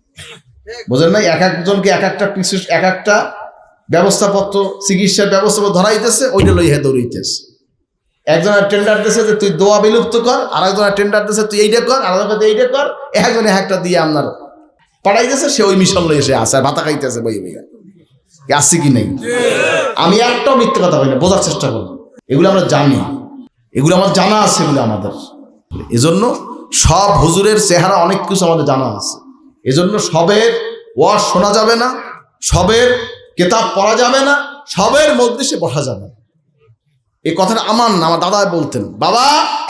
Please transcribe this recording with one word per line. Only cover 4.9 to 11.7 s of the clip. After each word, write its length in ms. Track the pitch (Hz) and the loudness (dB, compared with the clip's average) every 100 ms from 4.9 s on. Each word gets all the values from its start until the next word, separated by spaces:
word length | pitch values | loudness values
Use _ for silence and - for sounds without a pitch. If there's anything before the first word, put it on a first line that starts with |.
| 185 196 202 202 | 0 0 0 0
ব্যবস্থাপত্র 460 | 190 208 208 202 | 2 2 0 0
ধরাইতেছে, 540 | 175 202 214 226 - 262 | 2 2 2 0 0 0
ওইটা 240 | 196 196 | 2 2
লইয়া 260 | 180 165 143 | 4 2 2
দৌড়াইতেছে। 760 | 135 131 120 104 - - - _ _ _ _ _ _ _ - | 0 0 -2 -6 -8 -10 -12 _ _ _ _ _ _ _ -2
একজনের 420 | 165 185 202 202 | 0 2 2 2
টেন্ডার 340 | 202 202 214 | 0 2 0
দিছে 220 | 220 226 | 0 0
যে 120 | 214 202 | 0 0
তুই 140 | 202 | 0
দোয়া 300 | 160 196 208 | 2 2 4
বিলুপ্ত 400 | 214 233 226 233 | 4 2 0 0
কর, 260 | 240 269 - | 0 0 -2
আর 180 | 147 185 | -2 0
একজনের 220 | 202 208 | 0 0
টেন্ডার 340 | 196 208 208 208 | 0 0 0 -2
দিছে 160 | 214 | -2
তুই 180 | 214 208 | -2 0
এইটা 200 | 208 | 2